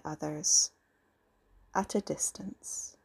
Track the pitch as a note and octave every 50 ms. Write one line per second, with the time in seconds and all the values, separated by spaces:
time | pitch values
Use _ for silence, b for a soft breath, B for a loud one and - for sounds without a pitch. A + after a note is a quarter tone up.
0 | - D#3 D#3 - D#3 D3+ D3+ D3+ F3 - - - - - - _ _ _ _ _
1 | _ _ _ _ _ _ _ _ _ _ _ - - _ - - - - - G#3
2 | - - - - - - - - G3 G3 - - - - - - - - - _
3 | _